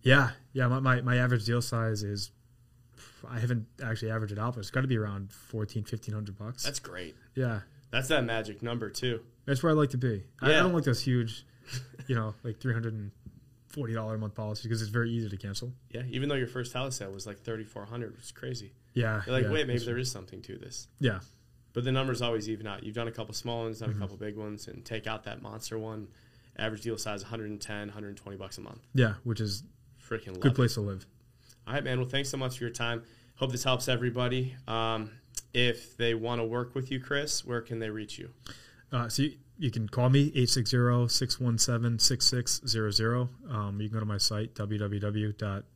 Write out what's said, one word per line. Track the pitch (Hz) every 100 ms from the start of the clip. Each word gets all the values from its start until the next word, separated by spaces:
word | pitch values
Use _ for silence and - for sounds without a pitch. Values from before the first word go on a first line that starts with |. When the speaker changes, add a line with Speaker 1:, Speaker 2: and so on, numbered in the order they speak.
Speaker 1:
Yeah, | 127 139 127 - -
yeah. | 131 123
My, | 127
my, | 131 123
my | 123 123
average | 123 120 107
deal | 120
size | 117 117 113 107
is, | 104 101 98 _ _ _ _ - - - - - -
I | 123
haven't | 120 120 110 -
actually | 123 113 110
averaged | 110 107
it | 101
out, | 113
but | 127
it's | 98
gotta | 131 131
be | 113
around | 104 101 98
fourteen, | - - 110 107 110
fifteen | 101 110 -
hundred | 107 101 98
bucks. | 107 120
Speaker 2:
That's | - 143
great. | - 90 85 - - -
Speaker 1:
Yeah. | 127 107 - - -
Speaker 2:
That's | 117 135
that | 151 120
magic | 113 107 104
number, | 120 120 107
too. | - 127 113 - _ -
Speaker 1:
That's | 135
where | 170
I | 156
like | 143
to | 135
be. | 127 104 - -
I, | 135
I |
Speaker 2:
Yeah. | 156
Speaker 1:
don't | 180
like | 175
those | 139 120
huge, | - 123 117 110 - - - 127 - - 135
you | 123
know, | 110 101
like, | 120 107
three | 127
hundred | 113 113
and | 110 101 - - - - - _
forty | - 120
dollar | 113 110 110
a |
month | 107 104
policies | 107 107 110
'cause | 113
it's | 107
very | 117 117
easy | 117 110
to | 98
cancel. | 101 98 127 127 -
Speaker 2:
Yeah, | 117 127
even | 127 143
though | 139
your | 123
first | 127 123
house | 127 135 123
sale | 98
was, | 98 101
like, | 101
thirty-four | - 110 107 110 101
hundred, | 120 113 -
which | -
is |
crazy. | - 127 127 101 - _
Speaker 1:
Yeah, | - 113 107 98
Speaker 2:
You're | 127
like, | 104
Speaker 1:
yeah, |
Speaker 2:
"Wait, | 156 143
maybe | 120
Speaker 1:
for | 117
Speaker 2:
there | 120
Speaker 1:
sure. |
Speaker 2:
is | 127
something | 101 90 95
to | - 98
this." | - - - -
Speaker 1:
Yeah. | 131 95 - _ _ - _
Speaker 2:
But | -
the | 123
numbers | 131 135 117
always | 120 113 104
even | 110 110
out. | 98
You've | - 110
done | 117
a |
couple | 113 -
small | 107 120 117
ones, | 113 110
done | 110
Speaker 1:
Mm-hmm. | 104
Speaker 2:
a |
couple | 101 101
big | 107 104
ones, | 107 107 -
and | - -
take | 110 107
out | 110
that | 104 113
monster | 107 107 - 113
one, | 110 110 104 - - - - -
average | 110 107
deal | 117 110
size | 110 101
a | 98
hundred | 117 107
and | 104
ten, | - 104 104
hundred | 101 101
and | 101
twenty | - 98
bucks | 95 -
a |
month. | - 117 _
Speaker 1:
Yeah, | 131 117 104
which | 120 110
is | 107 98 151 - - - -
Speaker 2:
Freaking | 113 - 92
Speaker 1:
good | 139
Speaker 2:
love | 127
Speaker 1:
place | 120
Speaker 2:
it. | -
Speaker 1:
to |
live. | 101 95 - - - _ - - -
Speaker 2:
All |
right, | 139
man. | 139 127
Well, | 127
thanks | 135 135
so | 139
much | 131 127
for |
your | 120
time. | 117 117 117 - - - -
Hope | 135
this | 123
helps | 139 127 131
everybody. | 123 123 113 123 127 127 - -
Um, | 113 113 113 107 - _ - -
if | 123 123 117 - -
they | 117
wanna | 113 113 120 113
work | 120 123 135
with | 127
you, | 131
Chris, | - 143 151 -
where | - 120
can | 117 113
they | 110
reach | 107 107 -
you? | - - - - - - -
Speaker 1:
Uh, | 123 120
so | 120
you, | 143 - - -
you | 143
can | 117 107
call | - 127
me, | 135 143 147
eight | 123
six | 131 110
zero, | 123 120 123 120
six | - 123 -
one | 123 117
seven, | - 117 120 113
six | - 131 -
six | 123 120 - 131
zero | 113 107
zero. | 101 110 120 123 127 233
Um, | 113 101 101
you | 107
can | 110
go |
to | 107
my | 101
site, | - 107 113 -
W | 104 107
W | 101 101
W | 104 104 107
dot | 104 104 98 -